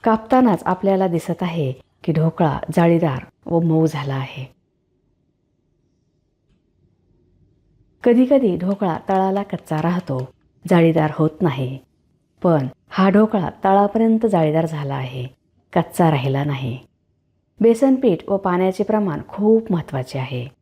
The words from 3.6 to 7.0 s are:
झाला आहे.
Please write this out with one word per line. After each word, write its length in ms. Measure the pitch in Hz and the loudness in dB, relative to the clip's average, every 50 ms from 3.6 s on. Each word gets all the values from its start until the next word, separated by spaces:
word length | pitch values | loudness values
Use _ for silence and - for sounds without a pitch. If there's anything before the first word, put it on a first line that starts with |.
| 165 165 160 160 160 | 2 2 2 2 2
झाला 300 | 160 160 143 139 135 135 | 2 0 -4 -6 -6 -6
आहे. 300 | 135 135 - - 135 131 - _ _ _ _ _ _ _ _ _ _ _ _ _ _ _ _ _ _ _ _ _ _ _ _ _ _ _ _ _ _ _ _ _ _ _ _ _ _ _ _ _ _ _ _ _ _ _ _ _ _ | -6 -6 -8 -10 -14 -14 -14 _ _ _ _ _ _ _ _ _ _ _ _ _ _ _ _ _ _ _ _ _ _ _ _ _ _ _ _ _ _ _ _ _ _ _ _ _ _ _ _ _ _ _ _ _ _ _ _ _ _